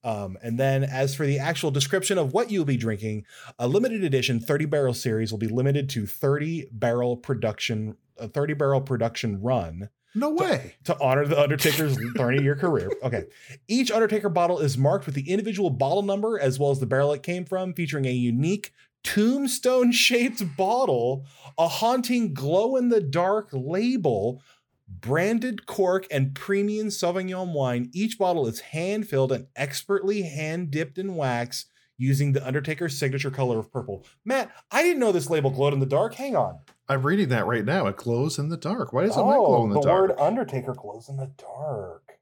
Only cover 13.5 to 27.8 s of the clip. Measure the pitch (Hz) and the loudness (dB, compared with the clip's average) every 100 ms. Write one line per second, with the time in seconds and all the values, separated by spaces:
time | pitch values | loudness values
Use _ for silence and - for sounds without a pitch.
13.5 | - - 233 254 220 220 214 202 170 175 | -20 -2 0 2 2 2 2 2 2 2
14.5 | 175 147 131 139 190 - 143 139 196 214 | 2 2 2 2 2 -2 -6 -2 -2 0
15.5 | 202 185 139 135 180 202 196 214 214 139 | 0 0 2 2 2 0 -2 -2 0 0
16.5 | 135 143 139 127 135 143 147 139 180 180 | 2 0 0 0 2 2 0 -4 -6 -4
17.5 | 185 185 175 160 147 135 127 120 117 156 | -4 -4 -4 -4 -2 -2 0 0 2 0
18.5 | 202 - _ _ _ - 208 220 277 277 | -2 -4 _ _ _ -4 2 2 2 -2
19.5 | - 247 254 247 240 - 247 247 - 190 | 0 2 4 4 4 4 4 2 -2 -6
20.5 | 139 190 240 262 127 120 139 - - - | -2 0 2 2 2 0 -2 -8 -20 -14
21.5 | - 165 170 226 254 240 247 220 135 139 | 0 0 2 2 2 2 0 0 -2 0
22.5 | 175 233 262 247 233 151 151 180 214 208 | 2 2 2 4 2 2 0 2 0 -2
23.5 | 135 131 180 233 254 156 107 107 139 _ | -6 -2 0 0 2 2 2 0 -4 _
24.5 | _ _ _ - 92 110 151 190 233 254 | _ _ _ -20 -12 -2 0 2 0 -2
25.5 | 208 - - 185 190 190 147 135 135 - | -6 -8 0 2 2 0 -2 -2 -4 -2
26.5 | 196 208 214 214 208 175 180 185 185 185 | 0 0 -2 -4 -2 -2 -2 -4 -6 -4
27.5 | 151 131 120 | -2 0 0